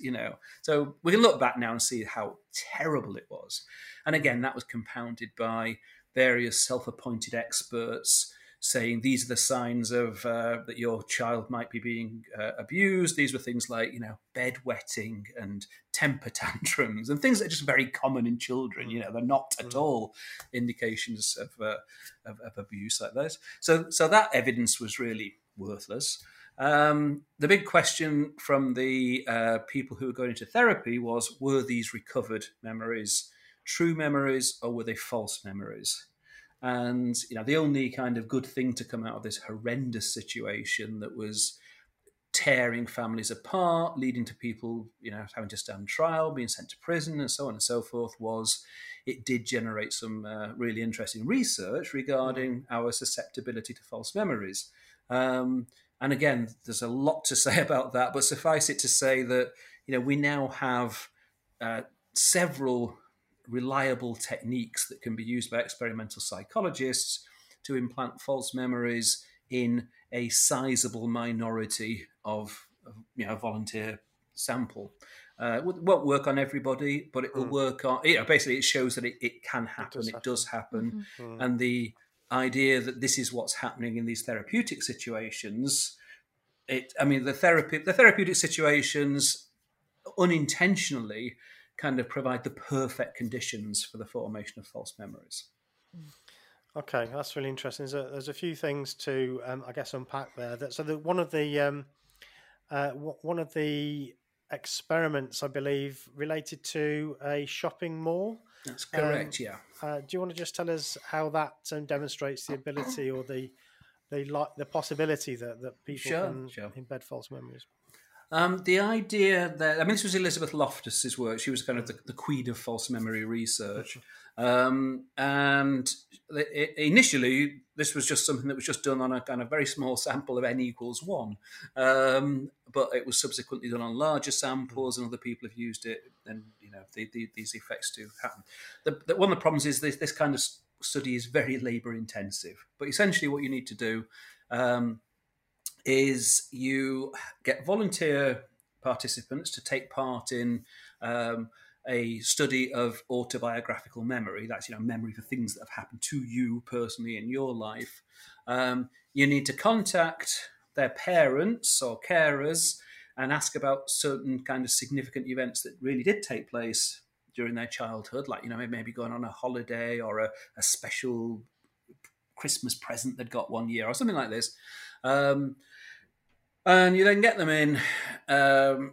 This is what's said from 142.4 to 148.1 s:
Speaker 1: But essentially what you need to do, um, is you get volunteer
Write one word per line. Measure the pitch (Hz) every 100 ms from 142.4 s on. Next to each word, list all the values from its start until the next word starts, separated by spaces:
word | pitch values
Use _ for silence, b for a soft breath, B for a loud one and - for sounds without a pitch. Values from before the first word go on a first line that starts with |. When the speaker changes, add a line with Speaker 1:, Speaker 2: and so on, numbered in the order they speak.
| 87 - - -
Speaker 1:
But | 143
essentially | 135 202 - 147
what | 143
you | 135
need | 131 127
to | 107
do, | 117 113 113 B B B B
um, | 120 123 123 120 113 _ _ _ _ _ _ - -
is | - 135 135 127 113 - -
you | 127 131 135 135 131 135 - B B
get | - 135 160
volunteer | 214 202 - 160